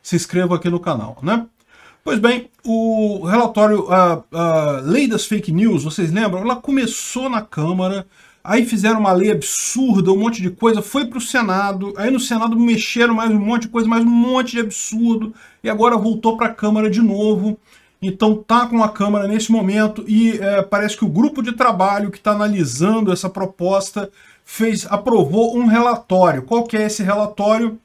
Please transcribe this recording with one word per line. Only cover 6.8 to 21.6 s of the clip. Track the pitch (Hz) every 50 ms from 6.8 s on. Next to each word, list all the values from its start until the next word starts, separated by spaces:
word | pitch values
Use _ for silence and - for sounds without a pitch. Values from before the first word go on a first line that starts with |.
| 240 156 - - - - - 247 262 262
na | 247 214
Câmara, | 214 - - 160 151 165 185 185 185 185 196 196 185 _ _ _ _ _ _ _
aí | - - 202 247 233
fizeram | 233 233 202 190 220 226 220
uma | 214 196
lei | 185 180 196 214
absurda, | 208 165 - - - - - - - 233 269 254 208 196 170 185 190
um |
monte | 196 220 233 226 220
de | 185 180
coisa, | 180 - 226 226 226 208
foi | - - - 277 294
pro | 233 - 254
Senado, | 240 - - 262 226 196 185 190 202 202 196 190 196 202 202
aí | - 202 247
no | 269 247
Senado | - - 240 226 226 233 226
mexeram | 226 233 233 226 220 - - - 233 233 240 233
mais | 220 226 226
um | 214
monte | 208 196 214 233 233 226
de |
coisa, | - - 233 226
mais | 220 233 233 233
um | 233
monte | 233 233 233 254 254 254 254 254 233
de | 233
absurdo, | 233 208 - - - - 220 220 233 233 226 220 220 214 - - - - _ _
e | - 220
agora | 214 214 226 240 240
voltou | 214 196 226 220 - - 226 226
pra | 226 233 220
Câmara | 226 - 214 214 214 214 214 214
de | 185 214
novo. | 233 208 196 202 214 214 214 180 196 214 214 - _ _ - - _ _ _ -
Então | - 190 185 - 220 214 214
tá | 214 - - 196 - 240
com | 233 233 226
a | 220 208
Câmara | 214 - 196 202 208 208 196
nesse | 196 214 220 220 -
momento | 226 226 196 190 202 214 214 214 214 - -
e, | - 214 220 226 226 220 214
é, | 196 196 202 196
parece | 190 196 202 208 214 208 208
que | - 226
o | 185
grupo | 147 180 247 302 302 269 226
de | 240
trabalho | 233 -